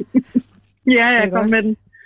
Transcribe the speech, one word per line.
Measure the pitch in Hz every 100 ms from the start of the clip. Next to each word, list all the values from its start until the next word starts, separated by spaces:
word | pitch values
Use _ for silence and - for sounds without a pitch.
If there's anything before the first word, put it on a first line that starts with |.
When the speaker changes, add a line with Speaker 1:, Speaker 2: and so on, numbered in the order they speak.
| -
Speaker 1:
<laughs> | 254 - 254 - _ _ _ -
Ja, | 247 233 240
jeg |
Speaker 2:
Ikke | 208
Speaker 1:
kom | 185
Speaker 2:
også? | 214 220
Speaker 1:
med |
den. | 214 214 _ -